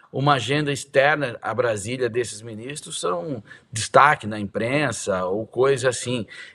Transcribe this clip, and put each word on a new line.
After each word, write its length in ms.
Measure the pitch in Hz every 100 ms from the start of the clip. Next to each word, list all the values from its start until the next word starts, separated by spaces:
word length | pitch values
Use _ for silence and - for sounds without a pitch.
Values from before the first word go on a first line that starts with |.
| _
uma 220 | - 143
agenda 380 | 135 113 147 147
externa 680 | 139 - 135 139 151 131 110
a 120 | 104
Brasília 560 | 113 120 107 101 127 120
desses 320 | 117 110 107
ministros 580 | 117 107 123 151 165 -
são 420 | 170 175 170 120 - - -
destaque 560 | 110 - 131 139 147 104
na 120 | 107
imprensa 840 | 98 104 113 143 143 107 104 92 92
ou 220 | 104 113
coisa 420 | 120 135 135 127
assim. 380 | 120 123 123 98 - -